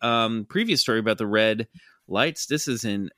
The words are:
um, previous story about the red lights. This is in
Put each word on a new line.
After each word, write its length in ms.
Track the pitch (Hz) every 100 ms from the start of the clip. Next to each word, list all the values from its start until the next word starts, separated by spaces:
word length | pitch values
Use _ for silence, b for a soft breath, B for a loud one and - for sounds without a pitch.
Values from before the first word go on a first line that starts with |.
um, 440 | 117 117 113 113 104
previous 320 | 196 226 151
story 200 | - 113
about 180 | 110 107
the 80 | 107
red 400 | 107 110 110 113 b b b -
lights. 380 | 98 151 156 -
This 200 | 147 147
is 160 | 117
in 260 | 113 101 95